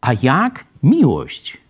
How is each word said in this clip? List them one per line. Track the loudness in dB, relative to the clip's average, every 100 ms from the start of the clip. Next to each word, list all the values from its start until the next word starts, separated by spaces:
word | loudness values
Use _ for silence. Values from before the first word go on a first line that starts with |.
a | -2 0
jak | 0 0 -2 -6 -20 _
miłość | 2 4 2 0 -6 -14 -18 -20 _